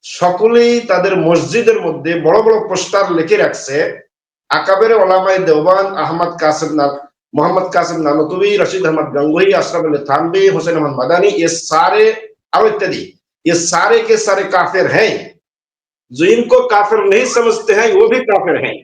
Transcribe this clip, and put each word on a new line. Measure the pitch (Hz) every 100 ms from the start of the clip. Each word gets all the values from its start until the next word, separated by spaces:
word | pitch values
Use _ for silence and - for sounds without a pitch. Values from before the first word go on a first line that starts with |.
সকলেই | - - 175 180 220 233 240 240
তাদের | 233 180 190 180
মসজিদের | 160 170 139 220 226 208
মধ্যে | 170 143 147 170
বড় | 156 208
বড় | 226 220 -
পোস্টার | 180 - 196 196
লিখে | 165 156 208
রাখছে, | - - - 139 - - _ _ _ _ _
আকাবেরে | 151 - 196 220
ওলামায়ে | 220 190 185 190 190
দেওবন্দ | 165 151 165 190 196 175
আহমদ | 147 165 175 -
কাসেম | 156 151 156
না-, | 151 139 139 - _ _
মোহাম্মদ | 147 170 185 180
কাসেম | 180 - 160
নানতুবি, | 151 151 151 185 202 202
রশিদ | 180 190 165
আহমদ | 156 143
গঙ্গোহী, | 143 151 165 196
আশরাফ | 185 143 170
আলী | 156 147
থানভী, | 143 143 170 190 196
হোসেন | 165 160 160
আহমদ | 147 127
মাদানী, | 127 175 202
এ | 165 165
সারে, | 165 - 160 175 214 220 220 - _ _
আরো | 175 214
ইত্যাদি, | 208 190 - - _ _ _
এ | 165
সারে | 170 170 170 202 226
কে | 220 220
সারে | - 190
কাফের | 196 185 160 185 151
হ্যাঁ, | 165 214 - - _ _ _ _ _ _ _ _
जो | 127
इनको | 175 233 240 247 247
काफिर | 214 - 220
नहीं | 196 202 247
समझते | 240 233 - -
हैं, | 202 226
वो | 196 226
भी | 247
काफिर | - 190 175 139
हैं। | 127 -